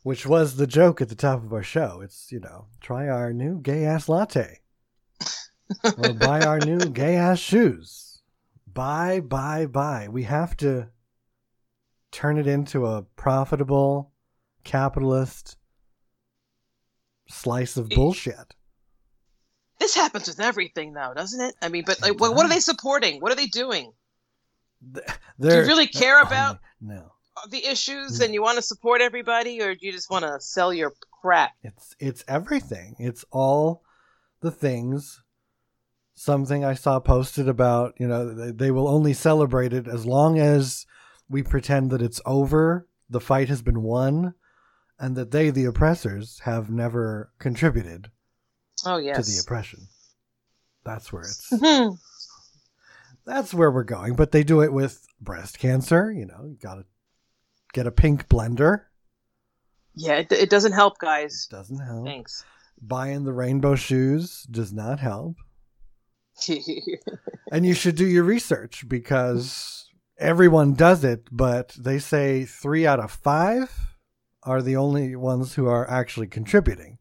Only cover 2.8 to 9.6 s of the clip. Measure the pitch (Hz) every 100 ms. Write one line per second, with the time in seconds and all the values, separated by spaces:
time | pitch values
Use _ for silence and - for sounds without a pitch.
2.8 | - 123 143 123 120 120 139 180 139 147
3.8 | 151 160 151 165 208 - 113 - _ _
4.8 | _ _ _ _ - - - _ _ 196
5.8 | 226 202 117 113 120 151 156 151 147 175
6.8 | 170 123 143 175 175 180 - 214 208 85
7.8 | 82 - - - _ _ _ _ - 107
8.8 | 131 151 175 185 135 135 139 156